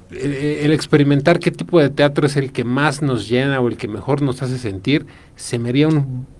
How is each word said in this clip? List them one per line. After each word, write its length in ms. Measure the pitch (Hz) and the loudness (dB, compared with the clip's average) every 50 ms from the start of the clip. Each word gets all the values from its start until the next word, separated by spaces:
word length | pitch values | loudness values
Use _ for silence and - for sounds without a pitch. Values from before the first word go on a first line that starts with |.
| - - | -20 -16
el, 220 | - - 131 143 143 | -12 -6 -6 -4 -4
el 380 | 135 147 147 151 147 147 147 | -2 -2 -4 -2 0 2 2
experimentar 640 | 156 127 - - - 147 143 139 143 139 143 170 175 170 | 2 2 2 4 4 4 6 6 4 4 4 4 4 4
qué 120 | - 175 | 2 -2
tipo 280 | - - 165 - 180 170 | -2 -2 -2 2 4 4
de 120 | 143 131 | 4 4
teatro 340 | 139 - 143 143 143 147 147 | 2 2 2 2 2 2 0
es 100 | 139 143 | 0 0
el 160 | 147 135 123 | 0 -4 -4
que 120 | - - 117 | -4 -4 -4
más 400 | 120 123 139 147 156 139 143 156 | -2 0 0 0 0 0 0 -2
nos 260 | 139 127 110 98 104 | -2 -2 -2 -2 0
llena 300 | 120 123 135 139 139 131 | 0 0 2 2 0 0
o 80 | 123 117 | 0 0
el 100 | 110 - | -2 -4
que 100 | - 104 | -8 -8
mejor 360 | 104 104 87 131 143 139 147 | -8 -6 -2 -2 0 0 0
nos 180 | 139 - - | -2 -2 -2
hace 160 | 139 123 127 127 | -4 -6 -6 -6
sentir, 480 | - 110 98 92 - 131 139 156 147 - - - - - - | -6 -8 -8 -6 -2 0 0 0 -2 -4 -18 -20 -20 -20 -20
se 240 | - - - - 117 | -16 -12 -6 -6 -4
me 100 | 117 120 | -4 -2
haría 180 | 127 143 151 160 | 0 2 2 2
un 380 | 160 147 139 131 127 127 127 - - - | 2 2 0 -2 -4 -8 -10 -12 -16 -20